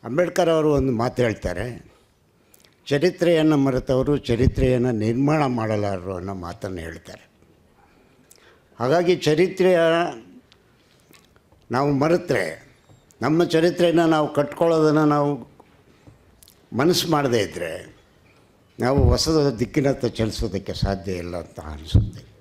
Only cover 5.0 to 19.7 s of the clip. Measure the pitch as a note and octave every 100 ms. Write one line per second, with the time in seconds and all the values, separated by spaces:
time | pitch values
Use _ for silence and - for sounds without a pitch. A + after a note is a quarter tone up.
5 | G#2+ A#2 C#3+ D#3 C#3 B2 A2 G#2+ G#2 F#2+
6 | F2+ F#2 F#2 G2 F2 F#2 G2+ F#2 E2 E2
7 | - - - _ _ _ _ _ _ _
8 | _ _ _ - _ _ _ _ A#2+ E3
9 | F3 F3+ D3+ D#3 F#3 F#3 F#3 F3+ E3 E3
10 | F3 - - - _ _ _ _ _ _
11 | _ - _ _ _ _ _ A#2+ C#3+ C#3
12 | D3 E3+ E3+ B2+ F2 D#2+ - _ _ -
13 | _ _ A#2+ D#3+ E3+ D#3+ E3+ F3 F3 E3
14 | E3 D#3+ D3 D3+ D3 - E3+ D#3+ D#3 D3+
15 | D3+ D3 C#3+ C#3+ - - - _ _ _
16 | - - _ _ - _ _ A2 D3 F3+
17 | E3 D#3 C#3 A#2 F#2+ E2 E2+ E2+ D#2+ -
18 | _ _ _ _ _ _ _ - A#2+ C#3
19 | - B2 - D#3+ C#3+ A2+ A#2